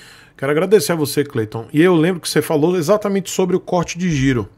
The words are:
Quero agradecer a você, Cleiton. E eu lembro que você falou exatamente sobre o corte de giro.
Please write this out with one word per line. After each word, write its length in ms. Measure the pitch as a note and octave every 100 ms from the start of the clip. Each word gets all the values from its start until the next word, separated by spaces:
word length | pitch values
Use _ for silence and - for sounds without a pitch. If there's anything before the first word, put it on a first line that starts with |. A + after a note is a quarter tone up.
| - - - -
Quero 140 | C#3
agradecer 400 | D3 F#3 G#3 -
a 60 | E3+
você, 280 | C#3+ D3
Cleiton. 440 | C#3 A#2+ A2 A2+ A2+
E 80 | D3
eu 140 | F3+
lembro 260 | E3+ E3 F3+
que 80 | -
você 140 | E3
falou 340 | D3 D#3+ D#3+ F#3
exatamente 540 | D3+ G#3 G#3 G3 F#3
sobre 240 | - F#3
o 60 | F3+
corte 360 | - F3+ E3 E3+
de 140 | F3+
giro. 380 | C#3+ C3+ B2 F#2+